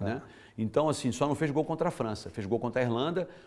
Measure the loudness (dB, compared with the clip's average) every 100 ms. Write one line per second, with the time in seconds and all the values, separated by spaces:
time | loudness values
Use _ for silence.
0 | -2 -2 -6 -18 -14 -4 0 4 4 2
1 | 0 2 2 2 2 0 0 0 -2 -2
2 | -4 -4 -6 -8 -2 0 0 0 2 2
3 | 0 -2 -4 -8